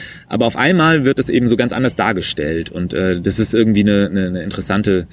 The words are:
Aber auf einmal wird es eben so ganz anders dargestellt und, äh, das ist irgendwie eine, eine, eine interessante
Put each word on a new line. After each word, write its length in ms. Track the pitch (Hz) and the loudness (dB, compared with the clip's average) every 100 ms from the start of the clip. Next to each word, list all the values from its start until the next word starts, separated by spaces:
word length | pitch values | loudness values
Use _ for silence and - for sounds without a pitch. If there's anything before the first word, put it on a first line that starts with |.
| - - - | -14 -18 -6
Aber 200 | 107 117 | -2 0
auf 100 | - | 0
einmal 480 | 139 185 160 160 | 2 4 4 4
wird 160 | 131 139 | 2 0
es 80 | 127 | 0
eben 180 | 85 123 | 2 2
so 100 | 113 | 2
ganz 160 | 123 | 0
anders 220 | - 127 | 0 -2
dargestellt 760 | - 104 98 82 - 76 82 85 | 0 0 0 -4 -6 -4 -4 -6
und, 220 | 90 90 | -6 -4
äh, 280 | 67 92 87 | -2 0 0
das 180 | 87 98 | -2 0
ist 160 | 107 | 0
irgendwie 280 | 113 110 104 | 2 2 4
eine, 260 | 104 101 101 | 4 2 0
eine, 160 | 95 92 | -2 -4
eine 160 | 90 | -4
interessante 640 | 85 98 92 101 104 92 87 | -6 -6 -2 0 2 0 -2